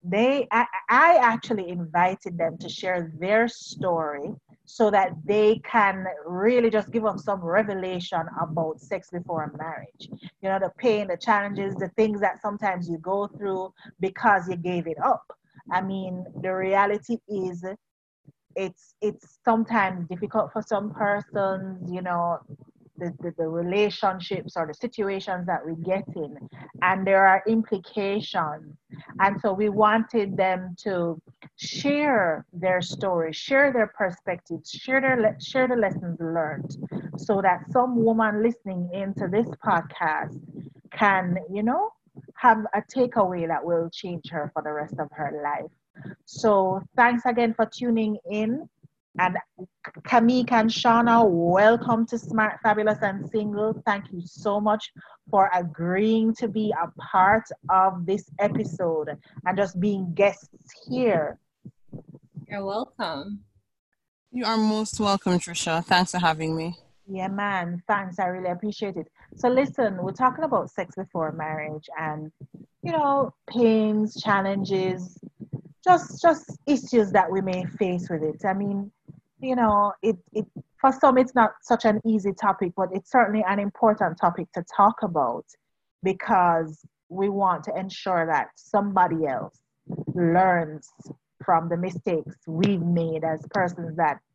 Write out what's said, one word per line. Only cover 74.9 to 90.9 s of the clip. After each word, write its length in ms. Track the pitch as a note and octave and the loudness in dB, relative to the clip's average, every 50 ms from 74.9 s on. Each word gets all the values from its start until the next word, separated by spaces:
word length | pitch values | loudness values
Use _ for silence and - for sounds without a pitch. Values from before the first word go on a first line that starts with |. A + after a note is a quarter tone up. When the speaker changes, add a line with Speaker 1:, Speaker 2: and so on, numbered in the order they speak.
| F#3 F#3 F3+ F3+ - - - - _ _ A3 _ - - - - - _ - | -2 -4 -8 -12 -14 -18 -20 -20 _ _ -14 _ -14 -14 -14 -18 -20 _ 4
Speaker 1:
just, 380 | F4+ F4+ E4 F4 - - - | 4 4 4 4 -6 -8 2
just 360 | - E4+ D#4 E4 - - - - _ | 4 4 4 4 -4 -16 -18 -10 _
issues 440 | C#4 D4 A#3 - - - A#3 G#3 G3 | 0 0 0 0 2 4 4 4 6
that 180 | F#3 G3+ F#3 E3+ | 4 2 4 4
we 120 | F#3+ F#3+ | 0 -2
may 240 | F#3+ F#3+ F3+ F#3 F3+ | 0 0 -2 -4 -4
face 440 | F3 - - G#3 F#3 F3+ F3 F3+ - | -8 -4 -2 -2 0 0 -2 -4 -4
with 140 | F3 D#3 D#3 | -4 -2 -2
it. 220 | D#3 - - - | -4 -4 -2 -2
I 80 | G3 F#3+ | -2 -2
mean, 380 | G3 G3+ G3+ G3 G3 G3+ G3+ _ _ _ - - - _ _ _ _ | 0 -2 -2 -2 -4 -6 -8 _ _ _ -20 -20 -20 _ _ _ _
you 140 | - C4 B3+ | -4 -2 0
know, 380 | B3 A#3 G#3+ G#3 G3+ G3+ G3+ F#3+ _ | 2 4 4 6 4 4 2 0 _
it, 160 | - A3+ G#3+ F3+ _ _ - | 0 0 0 0 _ _ -8
it, 120 | G#3+ G#3 _ _ - - _ _ _ | -8 -8 _ _ -18 -18 _ _ _
for 100 | - C4+ | 2 2
some, 260 | C4 C4 - C#4 B3+ | 4 6 4 6 6
it's 160 | B3+ B3+ B3+ - | 6 4 4 4
not 180 | B3 A3+ G#3+ - - | 2 2 2 2 -6
such 240 | _ - A#3+ A#3 - | _ -2 -2 2 4
an 160 | A3 G#3 A3 - | 2 2 2 0
easy 280 | A3+ A3 G#3+ F#3 G3+ F#3+ | 0 0 2 0 -2 -2
topic, 400 | - - G3+ F#3+ - G3+ F3 - | 0 0 0 2 2 -2 -4 0
but 140 | - F#3+ F3+ | -2 -2 -2
it's 180 | F#3 G3 _ _ | -2 -8 _ _
certainly 320 | - B3+ A#3 G3 G#3 G#3+ G3 | 4 4 4 4 2 0 0
an 100 | F#3 G3+ | 0 0
important 640 | G3+ G3+ G#3 _ - - A3 G#3 G#3+ G3 E3 E3 - | 0 -2 -4 _ 4 4 4 4 4 0 0 0 2
topic 320 | - F3 F3 - F#3 _ - | 0 0 0 0 -8 _ -8
to 80 | F#3 E3+ - - | -10 -8 -4 4
talk 260 | - G3 G#3+ A3+ - | 6 6 6 6 2
about 440 | A3+ G3 E3 D#3 C3+ A#2 A#2+ - - _ - _ _ _ _ _ _ _ _ _ - | -4 -2 0 0 0 0 -2 -4 -8 _ -20 _ _ _ _ _ _ _ _ _ -2
because 800 | F#3+ F#3+ F#3+ - - A3+ F#3 F3+ F3 E3+ E3 E3 D#3 D#3 _ _ - _ _ _ | -2 -2 -2 0 2 4 4 6 4 4 2 0 -2 -8 _ _ -20 _ _ _
we 220 | _ F3 F#3 G3 G#3 | _ -4 -2 -2 0
want 340 | G3 G3 G3 F#3 F3 D#3 D#3 | 2 2 2 2 0 0 -4
to 160 | G#3+ - F#3 | -6 -6 -6
ensure 460 | F#3+ F#3+ - - - G3 F#3 E3+ E3 | -6 -8 -10 -8 -4 -2 0 0 2
that 240 | E3 D#3 C#3+ A2+ - _ | 2 0 0 0 -4 _
somebody 720 | - - - - G3+ G#3 G3+ F#3+ - F3 E3+ E3 D#3+ D#3+ | -20 -10 0 0 0 2 2 2 2 2 4 2 0 0
else 300 | C#3+ C3 A2+ - - _ _ _ _ _ _ _ - - - - - - | -2 -2 -4 -6 -8 _ _ _ _ _ _ _ -12 -10 -8 -8 -6 0
learns 760 | F3+ F3 E3 E3+ F3+ F#3+ F3+ F3 E3+ E3 D3+ D#3 D3+ - - | 2 2 4 6 6 4 4 4 2 0 -4 -8 -14 -16 -20